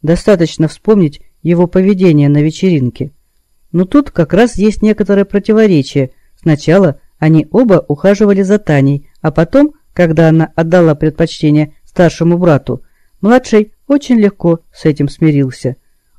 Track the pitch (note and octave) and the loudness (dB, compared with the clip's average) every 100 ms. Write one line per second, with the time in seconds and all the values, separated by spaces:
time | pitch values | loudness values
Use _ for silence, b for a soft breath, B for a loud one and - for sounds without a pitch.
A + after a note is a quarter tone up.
0 | D3+ E3+ - F#3+ D#3+ - D#3+ - - G#3 | -4 -2 0 0 0 -2 -4 -4 -2 0
1 | D#3 - - _ E3 F3 F3+ F#3 F#3+ F#3+ | 0 -4 -20 _ -4 -2 0 0 0 2
2 | F3+ D3 C#3+ D3 D#3 - F#3+ D#3 B2 - | 2 2 2 0 -2 -2 -2 0 -2 -6
3 | C#3 _ _ _ _ _ _ E3 F#3 - | -12 _ _ _ _ _ _ -4 0 0
4 | C#4+ - D#3 F3 A#3 - G#3+ - G#3+ G#3+ | 0 -4 -2 0 0 0 -2 0 -2 -2
5 | G3+ G3+ G3 G3+ G3+ G#3+ A3 D#3+ C3 C#3+ | -2 -2 -2 -4 0 0 2 0 -2 -4
6 | C3 _ _ _ D#3+ D3 - F#3+ F3 - | -6 _ _ _ -2 -2 2 2 2 -2
7 | _ - D#3 D#3+ D3+ G#3 B3+ F3 - C#3+ | _ -4 0 0 0 0 2 0 0 -2
8 | F#3+ G3+ G#3 G3 F#3+ G#3 - C#3+ C#3 C#3+ | 0 0 0 0 0 -2 0 0 0 -2
9 | - _ D#3 D#3 E3 C4+ D4 - _ - | -8 _ -6 -2 0 2 0 -4 _ -2
10 | E3+ D#3+ D#3+ D#3+ - - E3 F3+ E3 D3 | 0 2 2 2 0 -4 0 2 2 0
11 | D#3 D3+ E3 - D3+ D3+ D3+ - _ - | -4 -4 -6 -2 0 0 -2 -8 _ 0
12 | E3+ - E3 F3 F3 C#3 - C3 - _ | 0 0 -2 0 0 0 -2 -10 -12 _
13 | _ - G3 B3+ B3+ G#3+ G#3 _ - C#4+ | _ -6 0 0 2 -2 -2 _ -4 -2
14 | C#4+ A#3 G3+ G3+ E3+ E3 _ - D#3+ C#3+ | 0 0 0 0 -2 -2 _ -6 -4 -2
15 | C#3+ - D#3+ C#3+ C3 - B2+ C3 _ _ | -4 -2 0 0 -2 -6 -10 -10 _ _
16 | _ | _